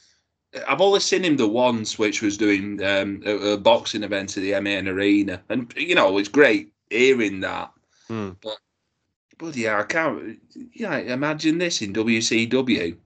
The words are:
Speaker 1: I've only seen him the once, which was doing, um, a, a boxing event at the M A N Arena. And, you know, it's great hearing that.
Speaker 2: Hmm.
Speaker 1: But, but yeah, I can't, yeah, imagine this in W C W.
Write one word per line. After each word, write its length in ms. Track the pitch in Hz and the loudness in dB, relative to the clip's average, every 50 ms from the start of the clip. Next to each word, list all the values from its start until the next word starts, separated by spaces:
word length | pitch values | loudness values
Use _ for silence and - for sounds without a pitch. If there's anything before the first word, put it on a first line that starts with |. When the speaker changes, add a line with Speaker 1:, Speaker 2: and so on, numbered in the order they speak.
| _ _ _ _ _ _ _ _ _ _ - - - - | _ _ _ _ _ _ _ _ _ _ -14 -8 -4 -2
Speaker 1:
I've 120 | 139 147 | 2 2
only 180 | 190 202 196 190 | 4 4 4 2
seen 240 | - - 196 175 185 | 2 0 0 0 2
him 120 | 170 147 | 2 2
the 120 | 131 113 101 | 2 2 2
once, 500 | 107 120 123 127 120 113 107 - - - | 2 2 2 2 0 0 -4 -6 -4 -2
which 220 | 107 107 104 - | 0 0 0 0
was 140 | 110 104 98 | -2 -2 0
doing, 480 | 104 110 104 101 98 101 104 104 98 95 | 2 2 2 2 2 0 -4 -6 -4 -2
um, 380 | 98 101 98 98 98 98 101 98 | 0 0 0 0 -2 -6 -6 -4
a, 280 | 101 107 98 98 104 | -4 -2 0 0 0
a 40 | 104 | 0
boxing 460 | 101 98 117 117 117 - - - 107 | 2 4 4 4 4 2 -4 -6 -6
event 340 | 104 95 101 98 98 95 - | -4 -4 -4 -4 -6 -6 -6
at 60 | 98 | -6
the 120 | 95 98 98 | -4 -2 -2
M 120 | 98 98 | -2 -2
A 100 | 101 101 | -2 -2
N 120 | 95 92 95 | -2 -4 -4
Arena. 540 | 92 95 101 101 101 101 101 98 90 90 - - | -2 0 2 4 4 4 2 0 -4 -8 -6 -6
And, 240 | 110 127 120 117 - | -6 -4 -6 -6 -8
you 180 | 135 151 175 175 | -6 -2 2 2
know, 240 | 170 113 95 95 101 | 4 4 4 4 2
it's 100 | 101 - | 0 2
great 440 | - 143 147 123 107 101 80 - _ _ _ - | 6 6 6 6 6 2 -2 -6 _ _ _ -4
hearing 500 | 101 117 127 131 131 120 110 98 98 95 | 2 4 6 6 6 4 2 -2 -2 -4
that. 320 | 95 92 87 87 87 - _ _ _ _ _ _ _ - | -6 -6 -6 -6 -10 -12 _ _ _ _ _ _ _ -8
Speaker 2:
Hmm. 220 | 113 110 104 95 92 - | -8 -6 -6 -8 -10 -12
Speaker 1:
But, 160 | - 110 107 - _ _ _ _ _ _ _ _ _ _ _ _ _ _ _ - | -12 -12 -12 -14 _ _ _ _ _ _ _ _ _ _ _ _ _ _ _ -14
but 180 | 165 165 147 | -12 -10 -6
yeah, 220 | 123 113 110 107 104 | -4 -2 -2 0 -2
I 60 | 104 | -2
can't, 540 | - - 165 160 147 113 69 78 110 113 - _ _ - - - - - | -2 -2 -2 -2 -2 -4 -6 -8 -12 -16 -18 _ _ -20 -20 -20 -16 -12
yeah, 240 | - 226 190 151 120 | -10 -6 -4 -4 -4
imagine 580 | 87 117 127 131 147 151 156 156 160 160 160 | -4 -4 -4 -2 -2 -4 -2 -2 0 0 0
this 240 | 170 180 170 170 - | 0 0 -2 -4 -4
in 140 | 110 98 95 | -6 -4 -2
W 260 | 110 110 117 117 113 | -2 0 2 2 0
C 240 | 113 - 123 113 113 | 0 0 0 0 0
W. 500 | 117 123 131 127 127 104 87 85 87 - - _ | 2 0 0 0 0 0 -2 -2 -6 -8 -10 _